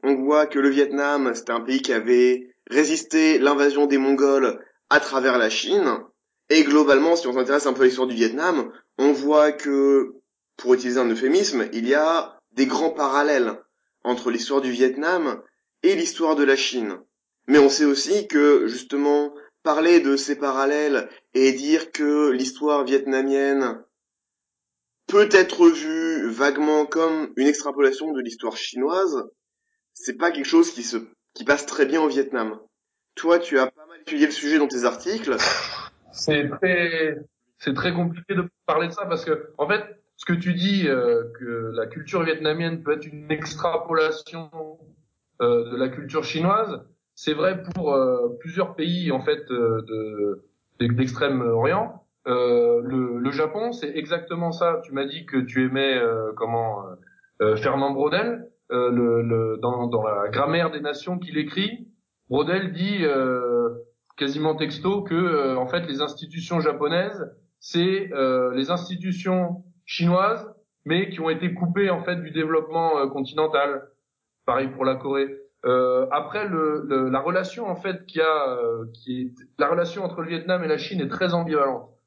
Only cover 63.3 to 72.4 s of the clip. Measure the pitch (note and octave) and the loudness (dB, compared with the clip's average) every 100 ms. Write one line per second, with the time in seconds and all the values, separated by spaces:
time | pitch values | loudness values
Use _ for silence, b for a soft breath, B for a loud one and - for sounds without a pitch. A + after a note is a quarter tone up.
63.3 | B2+ B2 A#2+ A#2+ A#2 - _ _ - C#3 | -2 -2 0 -2 -4 -16 _ _ -6 -6
64.3 | D3 D#3 D#3 D3 - F#3 G3+ - E3+ F3+ | -2 -2 -2 -4 -4 -2 -2 -2 -2 0
65.3 | D3+ C3+ C3 B2+ F3 E3 C#3 D3 - D3+ | 0 0 -2 -2 -4 -4 -4 -6 -6 -14
66.3 | E3+ E3+ E3+ D3+ C#3 D3 E3+ G3+ G3+ C#3+ | -12 -6 -2 -2 -2 -2 -2 -2 -6 -12
67.3 | - _ _ - E3 F3 F#3+ F#3+ C#3+ C3 | -14 _ _ -6 -2 0 0 -4 -2 0
68.3 | B2+ B2+ B2+ C#3 F3 F3+ F3+ F#3+ F3 F#3+ | 2 0 -2 -2 -4 -6 -8 -6 -4 -2
69.3 | F#3 F3 F3+ - _ - - E3+ F3+ G3 | 0 0 -4 -12 _ -12 -2 2 4 2
70.3 | A3+ - - _ _ - E3+ G3 - D#3+ | -2 -8 -20 _ _ -2 -2 -2 -4 -4
71.3 | D#3+ F3+ - F3 G3 G3 F3 - F3 D#3 | -2 -4 -2 -2 0 0 0 -4 -6 -6
72.3 | D3+ | -4